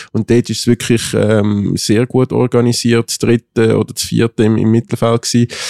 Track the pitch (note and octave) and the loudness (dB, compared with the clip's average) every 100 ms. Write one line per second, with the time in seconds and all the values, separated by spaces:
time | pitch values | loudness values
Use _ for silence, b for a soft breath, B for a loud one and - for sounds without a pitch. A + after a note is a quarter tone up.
0 | B A2+ G#2+ A#2+ - A2+ - A#2+ - A2+ | B -4 0 0 0 -2 -2 0 0 -2
1 | - G#2+ G#2 G#2+ G#2 G2+ F#2+ F#2 - G#2+ | -2 -2 0 2 0 0 -2 -2 0 0
2 | B2+ B2+ B2+ A#2 B2 A#2+ A#2+ A#2 A#2 A#2 | 0 0 0 0 0 2 0 0 0 0
3 | A2+ - A#2 A#2 - A#2+ A2+ G#2+ G#2+ - | -2 -2 0 0 0 0 2 2 -2 -6
4 | - A2+ A#2 - A2 A2 A2 A2+ - A#2+ | -4 -2 0 0 0 2 2 0 0 -2
5 | A#2 A#2 - A#2+ A#2+ B | 0 0 0 0 0 B